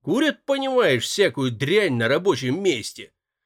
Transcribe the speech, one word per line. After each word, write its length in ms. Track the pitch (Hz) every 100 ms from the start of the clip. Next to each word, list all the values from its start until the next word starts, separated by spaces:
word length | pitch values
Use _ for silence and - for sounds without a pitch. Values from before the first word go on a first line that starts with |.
Курят, 440 | - 214 302 - -
понимаешь, 600 | 277 269 254 190 127 -
всякую 460 | - 185 135 131
дрянь 440 | 107 139 202 196 120
на 120 | 113
рабочем 540 | 147 185 131 127 156
месте. 520 | 196 123 - - 95 _ _ _